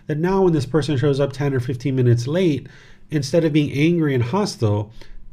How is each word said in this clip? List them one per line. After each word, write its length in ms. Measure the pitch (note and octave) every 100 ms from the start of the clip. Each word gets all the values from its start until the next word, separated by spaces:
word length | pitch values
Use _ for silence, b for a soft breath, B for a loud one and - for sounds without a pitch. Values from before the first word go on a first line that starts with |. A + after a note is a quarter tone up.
| B
that 100 | D3+
now 240 | F3 F#3+
when 100 | F#3
this 140 | D#3 -
person 320 | D#3+ C#3+ C#3
shows 220 | D3 C3+
up 120 | C#3
ten 220 | - C#3+
or 60 | C3
fifteen 360 | A#2+ B2+ C#3+ C3
minutes 300 | A#2+ A#2 B2
late, 400 | E3+ F3+ C#3 - B B B B
instead 360 | D#3+ - E3+ D#3+
of 60 |
being 200 | D3+ D3
angry 420 | C3+ D#3+ F3 D3+
and 100 | C3
hostile, 680 | A#2 G3 G3+ - A2 G#2 G#2 B B B -